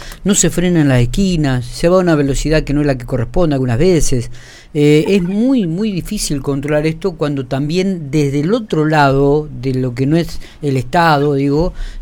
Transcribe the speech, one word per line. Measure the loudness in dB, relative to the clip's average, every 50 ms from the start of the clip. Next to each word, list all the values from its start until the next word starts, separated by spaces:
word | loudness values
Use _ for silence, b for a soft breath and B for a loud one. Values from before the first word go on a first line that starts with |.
| B B B B -2
no | 0 0
se | 2 2 0
frena | 0 0 0 2 2 4
en | 4 4
las | 4 4
esquinas, | 2 2 0 0 0 0 0 0 0 0 0 -2 -4
se | -6 -8 0 2 2
va | 4
a | 4
una | 4 4 2
velocidad | 2 2 0 0 -2 0 0 0 0 0
que | 0 0
no | 0
es | 0 0
la | -2 -4
que | -4
corresponde | -6 -4 -4 -4 -2 0 0 2 2 2
algunas | 0 0 0 0 2
veces. | 2 4 4 4 2 2 2 0 -2 -4 B B B B B B B B -2
Eh, | 2 4 6 6 4 4 2
es | 2 0 0
muy, | 0 -2 0 0 2 2 2 0
muy | -2 -2 -2 -4 -4 -4
difícil | -4 -6 -6 -6 -6 -4 -4 -4 -4
controlar | -2 -4 -4 -4 -2 -2 -2 0 0
esto | -2 -4 -2 -4 -6 -4
cuando | -2 -4 -4 -2 -4 -4
también | -4 -4 -4 -2 -2 -2 0 0 0 -2 -4 -6 -4
desde | -2 0 0 0 0 0
el | 0 0 0
otro | -2 -2 -2 -2 0 0
lado | 2 2 4 4 4 4 4 4 4 2 2 0 -4 -10 -8
de | -6 -4 -2
lo | -2 -2 -4 -2
que | -2 0
no | 2 2 0
es | 0 -2 -6 -10 B B B B
el | -4 -2 -2
Estado, | -2 -2 -2 0 2 4 4 4 4 2 2 0
digo, | 2 0 2 2 2 0 -2 B B B B B B